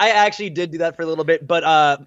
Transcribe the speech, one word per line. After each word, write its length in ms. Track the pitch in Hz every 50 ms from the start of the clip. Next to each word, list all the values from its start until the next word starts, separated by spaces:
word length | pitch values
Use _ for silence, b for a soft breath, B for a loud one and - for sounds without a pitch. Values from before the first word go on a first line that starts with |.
I 100 | 202 226
actually 360 | 214 208 208 208 208 - 208 190
did 220 | 147 160 180 165
do 80 | 156 160
that 180 | 165 165 165
for 60 | -
a 40 | 165
little 180 | 160 160 156 156
bit, 220 | 151 165 156 151
but, 160 | 135 170 165
uh, 360 | 165 160 160 151 151 147 143 139 139